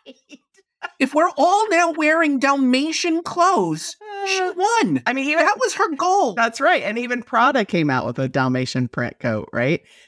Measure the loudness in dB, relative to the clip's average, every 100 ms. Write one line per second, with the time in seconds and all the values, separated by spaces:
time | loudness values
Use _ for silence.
0 | -20 -20 _ -20 _ _ _ _ -16 -4
1 | 0 2 2 2 2 4 2 2 2 2
2 | 0 2 2 2 0 2 2 2 0 -2
3 | -2 -2 -2 0 2 4 0 -2 -8 -14
4 | -14 -8 -4 -2 -2 0 0 2 2 0
5 | -2 -2 -2 2 2 2 -2 0 -2 0
6 | 0 2 2 0 -2 0 0 0 -2 -6
7 | -4 -6 -2 2 2 2 0 0 0 0
8 | -2 -4 -2 0 0 0 -2 -2 -4 -4
9 | -6 -6 -4 -4 -4 -4 -2 -2 -6 -20